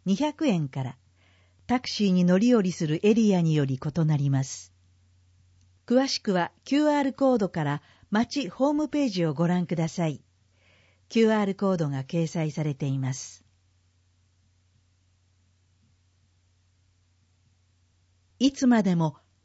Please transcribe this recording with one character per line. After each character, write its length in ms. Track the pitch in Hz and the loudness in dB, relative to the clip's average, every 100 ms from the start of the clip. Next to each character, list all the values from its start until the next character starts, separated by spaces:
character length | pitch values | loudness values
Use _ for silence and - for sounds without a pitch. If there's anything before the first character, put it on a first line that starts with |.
| 180 | -2
二 100 | 196 | -2
百 320 | 302 - 311 | -2 -2 0
円 220 | 175 139 | 0 -2
か 140 | 139 | -6
ら、 140 | 131 - _ _ _ _ _ _ - | -8 -10 _ _ _ _ _ _ -4
タ 160 | 247 | -4
ク 80 | - | -4
シ 160 | - 202 | -2 0
ー 60 | |
に 120 | 185 | 2
乗 160 | 180 185 | 4 4
り 160 | 240 240 | 4 2
降 60 | |
り 100 | 185 | 0
す 160 | - 160 | -2 -4
る 180 | 156 208 | 0 2
エ 80 | |
リ 220 | 220 214 185 | 4 4 4
ア 60 | |
に 120 | 160 | 2
よ 120 | 151 135 | 2 0
り 120 | 131 | -4
異 280 | 156 175 156 | -6 -2 0
な 100 | 147 | 0
り 140 | 139 | 0
ま 160 | 135 131 | 0 -2
す。 260 | - - _ _ _ _ _ _ _ _ _ _ _ - | -10 -20 _ _ _ _ _ _ _ _ _ _ _ 0
詳 220 | 247 269 | 0 2
し 120 | - | -4
く 120 | 220 | -2
は、 220 | 180 - _ | 0 -2 _
キ 140 | - 277 | -2 0
ュ 80 | 302 | 2
ー 120 | 294 | 2
ア 40 | |
ー 20 | |
ル 80 | 277 | -2
コ 220 | - 269 | 0 2
ー 40 | 247 | 2
ド 120 | 185 | 0
か 160 | 175 143 | -2 -4
ら、 160 | 143 _ _ - | -4 _ _ -4
町 380 | 208 240 285 226 | -2 -2 -4 -6
ホ 220 | - 277 | -2 0
ー 40 | |
ム 140 | 294 302 | 0 -2
ペ 200 | 294 269 | -2 -2
ー 20 | |
ジ 160 | 185 165 | 0 -2
を 80 | |
ご 140 | 139 170 | 0 0
覧 180 | 180 170 | 0 -2
く 100 | 165 | -4
だ 140 | 160 | -4
さ 180 | - 160 | -4 -4
い。 140 | 135 _ _ _ _ _ _ _ _ - | -6 _ _ _ _ _ _ _ _ -4
キ 140 | 226 | 2
ュ 40 | 220 | 2
ー 100 | 214 | 2
ア 60 | |
ー 20 | 196 | 0
ル 100 | 196 | -2
コ 160 | 196 | 0
ー 20 | 180 | 0
ド 140 | 147 | -2
が 160 | 135 135 | -4 -4
掲 220 | 170 160 | -4 -2
載 240 | 175 156 | -2 -4
さ 120 | 156 | -4
れ 100 | 151 | -4
て 120 | 139 143 | -4 -4
い 140 | 135 | -2
ま 140 | 131 | -4
す。 300 | 131 - - _ _ _ _ _ _ _ _ _ _ _ _ _ _ _ _ _ _ _ _ _ _ _ _ _ _ _ _ _ _ _ _ _ _ _ _ _ _ _ _ _ _ _ _ _ _ _ _ _ - | -6 -12 -20 _ _ _ _ _ _ _ _ _ _ _ _ _ _ _ _ _ _ _ _ _ _ _ _ _ _ _ _ _ _ _ _ _ _ _ _ _ _ _ _ _ _ _ _ _ _ _ _ _ 0
い 140 | 262 | 0
つ 140 | - 254 | 2 2
ま 160 | 233 | 4
で 120 | 185 170 | 2 2
も 220 | 160 - _ _ | 0 -4 _ _